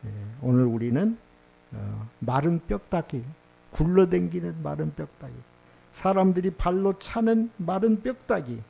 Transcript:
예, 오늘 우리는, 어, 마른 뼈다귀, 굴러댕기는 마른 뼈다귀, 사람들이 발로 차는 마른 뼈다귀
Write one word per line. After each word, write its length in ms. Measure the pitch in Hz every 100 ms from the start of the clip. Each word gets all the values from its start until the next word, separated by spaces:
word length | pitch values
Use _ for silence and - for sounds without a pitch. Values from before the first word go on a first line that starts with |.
| 107
예, 60 | 104 104 117
오늘 240 | 127 123 127
우리는, 520 | 113 120 127 208 226 - _ _ _ _
어, 380 | 113 101 107 110 _
마른 400 | 117 131 156 170 -
뼈다귀, 560 | 190 - 175 - 135 123 156 _ _ _
굴러댕기는 880 | - 160 185 185 180 175 175 170 160
마른 320 | 147 147 78
뼈다귀, 400 | - 151 - - 62 - _ - - _
사람들이 580 | - 185 196 190 180 185
발로 480 | 170 175 185 196 190
차는 500 | - 233 220 226 226 -
마른 460 | 170 190 220 220
뼈다귀 600 | 247 247 - 202 131 117